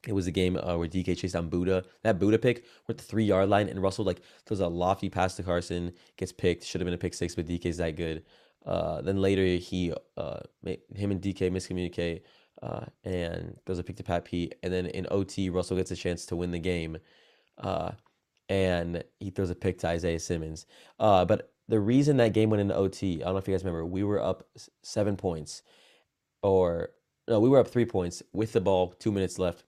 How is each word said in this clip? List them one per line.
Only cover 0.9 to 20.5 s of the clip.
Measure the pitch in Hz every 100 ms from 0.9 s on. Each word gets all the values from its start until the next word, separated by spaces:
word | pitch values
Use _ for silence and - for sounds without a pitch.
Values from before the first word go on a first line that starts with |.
| 90
K | 90 87
chased | 92
down | 85 82
Buddha. | 87 90 92 - _
That | 110 95
Buddha | 101 113
pick | 127 120 - - -
went | 113
the |
three-yard | - 104 107 95 98
line, | 101 104
and | 95
Russell, | 95 95 98
like, | 85 - - -
throws | 101
a | 90
lofty | 85 90 98 98
pass | 92 92 -
to |
Carson, | 90 87 85 87 87 - _ -
gets | 92
picked. | - 92 85
Should | - 87
have | 90
been |
a | 87
pick | 90 -
six, | 87
but | - 82
D | 87
K's | 87 85
that | 85 80
good. | 82 80 - _ _ _
Uh, | - 90 80 80
then | 82 98
later, | 98 98
he, | 95 90 90 92 87 - _ -
uh, | - - - _
ma-, | - - _
him | 101 101
and | 95
D | 98
K | 92 92
miscommunicate, | 92 - 90 87 - 85 82 _ _ _ -
uh, | - - - _
and | - 92 85 87 82 - -
throws | 90
a |
pick | 87 -
to |
Pat | - 87 -
Pete. | 90 82 -
And | 92
then | 92 90
in | - 90
O | 101
T, | 95 - 92
Russell | 90 87 92
gets | 92
a | 87
chance | 92 85 -
to | 87
win | 90
the | 87
game, | 90 87 80 80 _ _ _ _ _ -
uh, | 98 87 82 - _ _ _ _ -
and | 98 92 87 85 85 - _
he | 98
throws | - 95
a | 87
pick | 95 90
to | 85
Isaiah | 85 87 82
Simmons. | - 85 78